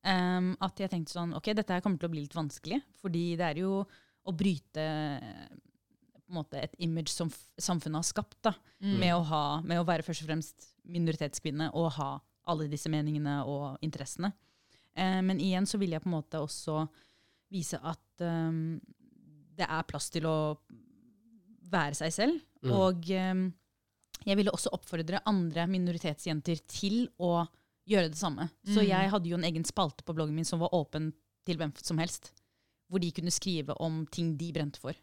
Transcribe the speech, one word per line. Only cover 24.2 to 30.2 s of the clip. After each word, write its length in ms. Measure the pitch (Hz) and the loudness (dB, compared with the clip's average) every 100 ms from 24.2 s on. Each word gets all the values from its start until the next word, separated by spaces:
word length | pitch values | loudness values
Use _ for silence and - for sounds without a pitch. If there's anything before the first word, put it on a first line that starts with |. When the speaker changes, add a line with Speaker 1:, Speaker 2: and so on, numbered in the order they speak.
| - | 0
Speaker 1:
jeg 100 | 196 | 4
ville 140 | 202 | 4
også 160 | - - | 2 0
oppfordre 480 | - - 170 160 190 - | -2 -4 -4 -2 -2 2
andre 400 | 208 170 156 170 | 2 2 0 0
minoritetsjenter 920 | 185 175 170 165 147 - 151 147 160 - | 2 0 0 -2 -4 -2 -2 0 -2 -2
til 400 | - 196 220 247 _ | -4 0 2 0 _
å 280 | 175 170 165 _ _ _ - | 2 2 0 _ _ _ 2
gjøre 220 | 208 165 | 2 4
det 80 | 156 | 0
samme. 320 | 180 139 165 - 196 | -2 -2 -4 -6 2
Så 160 | 208 | 4
Speaker 2:
Mm. 40 | 208 | 6
Speaker 1:
jeg 200 | 190 196 | 6 4
hadde 180 | 202 170 | 2 2
jo 60 | 175 | 0
en 60 | 170 | 0
egen 180 | 160 | 0
spalte 400 | 165 - 175 - | -2 0 0 0
på 100 | - | -8
bloggen 200 | 160 | -2